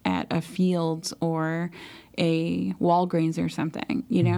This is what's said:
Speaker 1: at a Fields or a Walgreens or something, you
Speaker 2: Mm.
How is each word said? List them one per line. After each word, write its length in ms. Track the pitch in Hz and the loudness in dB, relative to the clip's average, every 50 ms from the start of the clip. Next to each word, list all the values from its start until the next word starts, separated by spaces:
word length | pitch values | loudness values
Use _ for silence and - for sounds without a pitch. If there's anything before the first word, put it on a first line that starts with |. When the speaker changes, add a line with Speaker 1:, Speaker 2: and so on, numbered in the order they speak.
| - | -4
Speaker 1:
at 220 | 190 185 - - - | -2 -2 -2 -2 -2
a 100 | - 170 | -2 -4
Fields 720 | 165 - - - 185 180 180 170 165 160 160 160 - - - - | -4 -2 0 0 2 2 2 2 0 0 -2 -4 -6 -8 -6 -4
or 500 | 175 165 165 160 160 160 160 165 170 170 - - - - - - - - - - | -2 -2 0 0 -2 -2 -2 -2 -4 -6 -8 -12 -18 -18 -20 -20 -20 -8 -4 0
a 560 | 170 165 165 165 165 170 170 180 185 190 180 - | 2 2 2 2 0 0 -2 -2 -2 -2 -2 0
Walgreens 600 | 180 175 170 175 180 180 180 165 160 160 160 170 | 2 4 4 4 4 2 2 2 2 2 0 0
or 60 | 170 165 | -2 -2
something, 560 | - - 147 160 - - - - - - - - | -2 -4 -4 -4 -4 -6 -4 -4 -4 -4 -2 0
you 140 | 240 180 | 2 4
Speaker 2:
Mm. 40 | 170 175 175 | 4 4 4